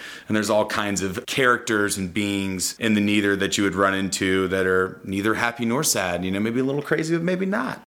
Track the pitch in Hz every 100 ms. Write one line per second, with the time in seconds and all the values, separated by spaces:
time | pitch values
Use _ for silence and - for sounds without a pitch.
0 | - - - 107 104 107 107 - 104 95
1 | 95 87 - - 127 117 - 107 104 98
2 | 95 87 104 101 98 95 - - 110 104
3 | 104 104 101 98 98 - 101 90 98 95
4 | 98 - 95 95 92 95 92 92 92 -
5 | - 98 104 107 120 117 117 120 151 113
6 | 92 87 92 98 107 120 131 143 143 156
7 | 160 170 165 180 190 196 - - -